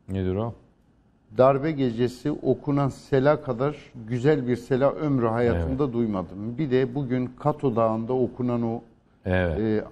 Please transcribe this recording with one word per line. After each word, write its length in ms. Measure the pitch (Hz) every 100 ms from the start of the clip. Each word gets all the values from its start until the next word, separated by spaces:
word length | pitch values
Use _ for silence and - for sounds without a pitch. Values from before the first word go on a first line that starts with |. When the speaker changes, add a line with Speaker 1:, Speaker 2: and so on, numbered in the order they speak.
| -
Speaker 1:
Nedir 260 | 95 92
o? 200 | 95 117 - _ _ _ _ _ _ _ 107
Speaker 2:
darbe 340 | 127 139 151
gecesi 580 | 147 131 113 120 - 147
okunan 580 | 151 139 123 - 143 139
sela 540 | - - 139 135 151
kadar 340 | - 117 139 147 - 123 110
güzel 400 | 123 131 151 123
bir 80 | 120
sela 340 | - 131 139
ömrü 340 | - 151 135 113
hayatımda 580 | 113 120 87 82 131
Speaker 1:
Evet. 80 | 147
Speaker 2:
duymadım. 680 | 117 117 98 87 90 107 120
Bir 120 | 151
de 240 | 127 131
bugün 360 | 131 131 127 123 -
Kato 380 | 147 147 139 113
Dağı'nda 360 | 113 110 113
okunan 500 | 131 120 - 123 120
o, 200 | 117 117 - _ _ _
Speaker 1:
Evet. 360 | 92 92 90 82
Speaker 2:
e, 240 | 110 107 -